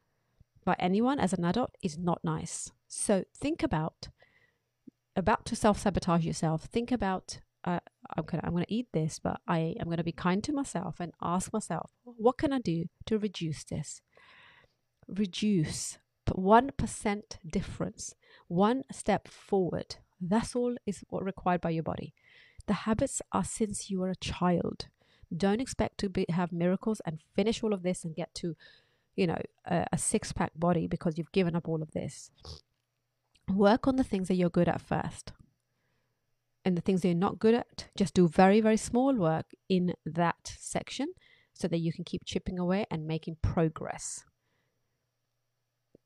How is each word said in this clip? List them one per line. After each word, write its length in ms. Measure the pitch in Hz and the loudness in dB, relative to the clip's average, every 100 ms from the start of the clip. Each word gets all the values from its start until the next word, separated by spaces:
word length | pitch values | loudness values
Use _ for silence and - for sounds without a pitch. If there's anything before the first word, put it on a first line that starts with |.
| _ _ _ _ _ _ | _ _ _ _ _ _
by 100 | - - | -2 0
anyone 400 | 180 196 247 285 | 2 2 2 2
as 120 | 180 | 0
an 120 | 185 | 2
adult 320 | 170 202 254 - | 0 2 0 -4
is 160 | 180 151 | -6 -2
not 280 | 175 - | -2 0
nice. 480 | 165 156 - - - - - | -2 -4 -6 -10 -12 -16 -16
So 360 | - - 196 - | -6 0 0 0
think 300 | - 277 330 | -6 -4 -2
about, 460 | 302 156 160 - - - _ _ _ _ _ _ - - _ | -2 0 -2 -6 -18 -20 _ _ _ _ _ _ -20 -20 _
about 300 | - 180 226 - | -2 2 0 0
to 80 | |
self-sabotage 720 | 226 214 196 208 180 - 170 160 | 2 4 4 2 0 2 2 2
yourself. 380 | 151 160 160 | 0 0 0
Think 260 | - 240 240 | -2 -4 0
about, 480 | 240 190 185 - - - _ | 0 0 -2 -6 -16 -18 _
uh, 160 | - 175 - _ - - | -4 -4 -6 _ -12 -8
"I'm 80 | |
gonna, 180 | 160 170 | -4 -4
I'm 80 | - | -2
gonna 120 | 170 - | -2 0
eat 220 | 220 247 | -2 -2
this, 280 | 165 160 - | -2 -2 -2
but 200 | - - - | -6 -6 -2
I, 300 | 170 160 202 | 0 0 -4
I'm 100 | 170 | -4
gonna 140 | 170 | -2
be 80 | 165 | -4
kind 320 | - 180 185 | -2 0 0
to 100 | 220 | 0
myself 460 | 277 277 170 175 - | -4 -4 -6 -6 -6
and 140 | 175 - | -8 -6
ask 300 | 170 175 - | -2 -2 -2
myself, 400 | 214 - 170 - _ | -4 -4 -6 -8 _
'What 360 | 240 240 226 262 | -20 0 0 2
can 140 | 302 | 0
I 60 | 269 | 0
do 300 | 208 165 170 - - | 0 -2 -4 -8 -4
to 120 | 220 | -2
reduce 420 | 208 - 160 - | -2 -4 -6 -6
this?'" 400 | - 151 147 - _ _ - - - - _ _ _ _ - | -8 -8 -8 -12 _ _ -20 -20 -20 -20 _ _ _ _ -10
Reduce. 920 | 185 202 - 214 196 156 - - - _ _ | -4 -4 0 2 4 2 -2 -8 -12 _ _
Put 160 | - - | -4 0
one 320 | 185 226 269 | 6 6 6
percent 680 | - 220 - 220 208 - - 165 | 0 -6 -4 -4 -4 -6 -16 -6
difference. 720 | 202 - - 180 - - - _ - - | -6 -4 -4 -6 -6 -14 -16 _ -20 -4
One 340 | 170 208 262 - | 2 2 2 -4
step 380 | - - 196 - | -8 -2 -2 -2
forward. 640 | - - 196 175 - - - _ - | -18 -2 0 2 -2 -6 -14 _ -10
That's 360 | 175 214 - 247 | -2 0 0 -2
all 180 | 247 240 - | -2 -4 -6
is 180 | - - | -8 -6
what 160 | - | -6
required 360 | 190 - 185 180 | -6 -4 0 0
by 100 | 170 | 0
your 140 | 165 | -2
body. 300 | 156 - - - _ - - - - | -2 -6 -8 -14 _ -20 -20 -12 -4
The 80 | |
habits 480 | 202 - 220 269 - - | -2 0 0 0 -2 -4
are 140 | 196 | -4
since 460 | 180 - 214 202 - | -2 -2 -4 -4 -6
you 100 | 190 | -4
were 100 | 185 | -2
a 60 | 180 | -4
child. 720 | - - 180 175 - - - _ _ _ - | -6 0 2 2 0 -6 -12 _ _ _ -10
Don't 280 | 170 196 220 | -2 0 0
expect 340 | 262 - 220 - | -2 -2 -2 -2
to 120 | 202 | -4
be, 160 | 180 - | -2 0
have 240 | 170 175 | 0 0
miracles 480 | 170 175 185 220 214 - | 2 2 2 0 -4 -4
and 160 | 156 _ | -10 _
finish 300 | - 208 226 | 0 2 2
all 80 | 220 | 0
of 100 | 196 | -2
this 220 | 175 180 | -2 -4
and 100 | 170 | -6
get 200 | 156 165 | -8 -8
to, 200 | - 175 156 - - _ _ _ - | -6 -6 -6 -12 -20 _ _ _ 0
you 100 | 180 | 0
know, 140 | - - _ | 0 -6 _
a, 220 | - 170 - | -2 0 0
a 60 | - | 0
six-pack 560 | - 220 - - - | 0 0 -2 -4 -4
body 320 | 151 175 170 175 | 0 2 2 0
because 300 | 175 175 160 | -2 -2 -4
you've 160 | 160 | -2
given 240 | 190 170 165 | 0 2 0
up 100 | 160 | -2
all 160 | 160 | -4
of 100 | 156 | -4
this. 380 | - - - - _ - - _ _ _ _ _ _ _ _ - | -6 -6 -10 -18 _ -18 -18 _ _ _ _ _ _ _ _ -2
Work 400 | 190 202 233 269 | 4 6 6 4
on 80 | 262 | 2
the 80 | |
things 240 | 254 196 185 | 2 0 0
that 60 | |
you're 160 | 185 175 | 2 4
good 180 | 175 175 | 4 2
at 140 | - | 2
first. 500 | - - - - - - - _ _ _ _ _ _ _ _ _ _ _ 190 | -2 -2 -2 -8 -14 -16 -18 _ _ _ _ _ _ _ _ _ _ _ -2
And 100 | 175 | 0
the 60 | |
things 180 | - 190 | 2 2
that 80 | 180 | 2
you're 80 | 170 | 2
not 220 | 202 - | 0 2
good 160 | 220 | 4
at, 340 | 233 - - - - | 4 0 -12 -10 -2
just 160 | 196 | 2
do 160 | - 175 | 6 6
very, 320 | 151 190 208 | 8 8 8
very 160 | 220 220 | 6 2
small 380 | - 240 269 | 2 2 4
work 400 | 262 160 160 - - - | 4 2 0 -4 -10 0
in 240 | 185 180 - | 2 2 -2
that 500 | - 160 170 - - - | -6 0 0 0 -8 -14
section 560 | - - - - 294 - _ _ _ | -6 -6 -6 -6 -6 -8 _ _ _
so 120 | - 175 | -6 -2
that 120 | 170 | 0
you 160 | 165 | 0
can 100 | - | -4
keep 220 | 170 175 - | -6 -8 -4
chipping 320 | - - 180 | -6 -4 -4
away 260 | 175 190 - | 0 0 0
and 160 | 160 156 | -4 -4
making 320 | 160 - 160 | -6 -6 -4
progress. 840 | - - 160 - - - - - - _ _ _ _ _ _ _ _ _ _ _ _ _ _ _ _ _ | -2 2 0 0 -10 -10 -10 -12 -16 _ _ _ _ _ _ _ _ _ _ _ _ _ _ _ _ _